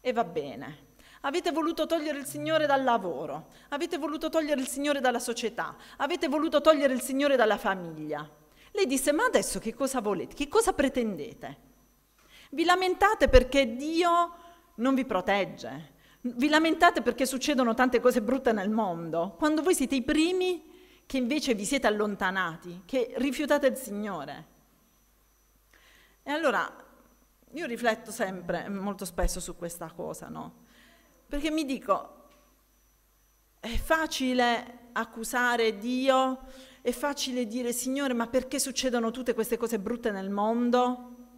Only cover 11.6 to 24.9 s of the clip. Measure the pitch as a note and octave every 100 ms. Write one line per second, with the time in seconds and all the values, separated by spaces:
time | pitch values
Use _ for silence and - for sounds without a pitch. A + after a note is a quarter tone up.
11.6 | - _ _ _ _ _ _ - - C4+
12.6 | E4 F4+ F#4 F#4 G4 G#4+ C4 B3+ B3 C#4
13.6 | C4 A#3 D4 E4 F4 E4+ E4+ - - -
14.6 | _ - B3 C4+ C4 F#3 F3+ G3+ F3 -
15.6 | A#2+ A#2+ D#3+ _ _ _ B3 A#3+ C#4+ D4+
16.6 | D#4+ D#4+ F4 E4+ B3 A3+ B3+ C4 C4+ C#4
17.6 | B3 A3+ B3+ A#3+ A#3+ B3 G#3 C4 C4 A3
18.6 | G3 G#3+ G#3 E3+ E3 D#3+ F3 - D4+ D#4
19.6 | D4+ F#4 B3+ C#4 A#3 D4+ E4 F#4 F#4 F4
20.6 | - - - - _ C4+ B3 D4+ - A3
21.6 | G3+ C#4 B3 G#3 G#3 G3+ G3 F#3+ F3+ E3
22.6 | F3 F3 - C4 A#3+ - C#4 B3+ C#4+ D4
23.6 | C#4+ C4 - G3+ G#3+ F3+ C#3+ C#3 D#3 _
24.6 | _ _ _